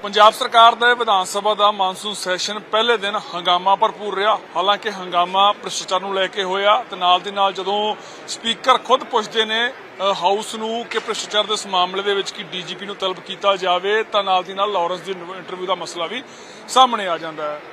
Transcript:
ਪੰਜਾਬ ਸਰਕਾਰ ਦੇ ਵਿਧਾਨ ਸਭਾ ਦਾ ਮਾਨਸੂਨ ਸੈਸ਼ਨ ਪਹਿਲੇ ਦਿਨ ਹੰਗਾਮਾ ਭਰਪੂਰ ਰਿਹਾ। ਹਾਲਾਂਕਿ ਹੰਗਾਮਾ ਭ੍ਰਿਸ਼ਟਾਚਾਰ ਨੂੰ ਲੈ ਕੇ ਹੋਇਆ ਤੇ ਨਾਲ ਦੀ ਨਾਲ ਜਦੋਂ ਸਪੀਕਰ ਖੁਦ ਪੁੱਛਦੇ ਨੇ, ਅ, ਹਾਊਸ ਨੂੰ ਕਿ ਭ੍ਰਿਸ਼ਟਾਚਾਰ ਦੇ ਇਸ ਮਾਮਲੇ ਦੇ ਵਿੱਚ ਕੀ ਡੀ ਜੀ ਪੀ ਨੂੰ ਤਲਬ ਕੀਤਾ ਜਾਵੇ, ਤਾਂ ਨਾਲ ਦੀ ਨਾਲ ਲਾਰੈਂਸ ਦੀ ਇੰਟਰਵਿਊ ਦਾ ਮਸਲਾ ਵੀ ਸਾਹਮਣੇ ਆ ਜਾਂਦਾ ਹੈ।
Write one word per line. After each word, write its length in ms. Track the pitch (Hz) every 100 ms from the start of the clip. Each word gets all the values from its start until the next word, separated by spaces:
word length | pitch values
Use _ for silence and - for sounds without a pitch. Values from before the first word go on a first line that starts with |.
ਪੰਜਾਬ 300 | 202 202 214
ਸਰਕਾਰ 420 | 214 254 233 226
ਦੇ 200 | 220 240
ਵਿਧਾਨ 300 | 247 226 196
ਸਭਾ 300 | 185 202 202
ਦਾ 160 | 202 208
ਮਾਨਸੂਨ 440 | 208 185 190 214
ਸੈਸ਼ਨ 440 | 202 185 180 190 214
ਪਹਿਲੇ 380 | 185 214 226 226
ਦਿਨ 240 | 196 208 -
ਹੰਗਾਮਾ 420 | 170 185 180 185 196
ਭਰਪੂਰ 380 | 214 180 208
ਰਿਹਾ। 240 | 190 208 202 - 160
ਹਾਲਾਂਕਿ 340 | 190 202 220
ਹੰਗਾਮਾ 640 | 202 185 175 175 190 202
ਭ੍ਰਿਸ਼ਟਾਚਾਰ 480 | 208 202 - 165 185
ਨੂੰ 140 | 196
ਲੈ 120 | 190 185
ਕੇ 160 | 214
ਹੋਇਆ 420 | 185 190 202 214 226
ਤੇ 60 | 190
ਨਾਲ 240 | 180 180
ਦੀ 100 | 185
ਨਾਲ 220 | 196 196
ਜਦੋਂ 440 | 185 185 208 214 208 - - -
ਸਪੀਕਰ 500 | - 226 226 262 247
ਖੁਦ 260 | - 262
ਪੁੱਛਦੇ 400 | 269 240 214 226
ਨੇ, 240 | 220 220 240
ਅ, 40 | 269 - - 190 190
ਹਾਊਸ 320 | 180 202 214
ਨੂੰ 300 | 226 220 233
ਕਿ 140 | 233 220
ਭ੍ਰਿਸ਼ਟਾਚਾਰ 460 | 226 208 - 208 208
ਦੇ 80 |
ਇਸ 120 | 208 202
ਮਾਮਲੇ 360 | 190 180 190
ਦੇ 120 | 196
ਵਿੱਚ 160 | 196 190
ਕੀ 120 | -
ਡੀ 200 | 180 180
ਜੀ 120 | 165
ਪੀ 120 | 185 202
ਨੂੰ 100 | 196
ਤਲਬ 240 | 190 180
ਕੀਤਾ 360 | - 190 202 196
ਜਾਵੇ, 460 | 180 180 190 214
ਤਾਂ 220 | 220 214
ਨਾਲ 200 | 196 185
ਦੀ 100 | 175
ਨਾਲ 180 | 190 208
ਲਾਰੈਂਸ 280 | 196 170 180
ਦੀ 120 | 165
ਇੰਟਰਵਿਊ 540 | 190 170 185 165 185 180
ਦਾ 80 |
ਮਸਲਾ 320 | 180 165 170 165
ਵੀ 160 | 226 262 - - - -
ਸਾਹਮਣੇ 400 | 247 262 226 190
ਆ 100 | 160
ਜਾਂਦਾ 320 | 160 156 151
ਹੈ। 100 | 147 143